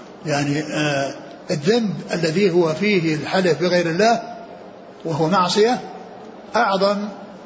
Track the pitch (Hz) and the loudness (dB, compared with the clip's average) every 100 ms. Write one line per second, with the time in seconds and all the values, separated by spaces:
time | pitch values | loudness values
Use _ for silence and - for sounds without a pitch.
0 | - - 160 143 143 143 156 160 151 139 | -18 -10 -2 0 0 -2 -2 -2 0 0
1 | 139 - - - - 165 147 240 214 147 | -2 -6 -14 -14 -6 -2 2 2 2 -4
2 | - 170 165 160 202 175 165 156 208 196 | -6 -2 0 2 4 4 2 2 2 2
3 | 160 156 135 190 185 143 175 180 170 165 | 2 0 0 0 2 2 2 2 2 2
4 | 220 233 - - - - - - - - | 4 2 -2 -12 -16 -18 -18 -18 -20 -10
5 | 160 156 160 190 180 196 220 247 - - | -4 0 2 2 2 4 4 2 -4 -14
6 | - - - - - 214 226 196 196 202 | -16 -16 -18 -18 -4 0 2 4 2 0
7 | 208 196 - - | -4 -10 -16 -12